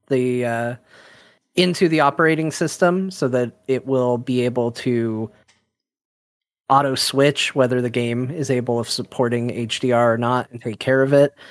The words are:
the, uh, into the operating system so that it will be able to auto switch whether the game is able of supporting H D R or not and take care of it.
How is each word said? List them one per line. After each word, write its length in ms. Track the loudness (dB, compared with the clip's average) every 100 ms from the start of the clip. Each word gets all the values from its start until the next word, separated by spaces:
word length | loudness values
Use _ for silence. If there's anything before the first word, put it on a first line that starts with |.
| -4
the, 380 | -2 0 -2 -2
uh, 300 | -4 -4 -8 _ -20 -20 -20 _ _ _ 0
into 340 | 0 2 2
the 100 | 4
operating 520 | 2 4 2 2 -2
system 600 | -4 -4 0 0 2 -4
so 160 | -4 -2
that 240 | 0 -2 -6 -4
it 180 | -4 0
will 320 | 0 2 0
be 280 | -2 -2 0
able 260 | 0 -2
to 580 | -4 -2 -2 -2 -4 -8 -12 _ _ _ _ _ _ _ _ _ _ _ _ 0
auto 260 | 2 2 0
switch 600 | 0 2 2 2 -2 0
whether 260 | 2 2
the 80 | -2
game 400 | -2 -2 -2 -4
is 200 | -4 -2
able 300 | -2 0 -2
of 100 | -2
supporting 600 | -6 -6 -4 -2 -2 -4
H 300 | -6 -6 -4
D 120 | 0
R 220 | 2 2
or 40 | 2
not 300 | 0 -2 -4
and 100 | -10
take 180 | -10 -6
care 220 | 0 2
of 120 | 4
it. 200 | 4 4 0 -20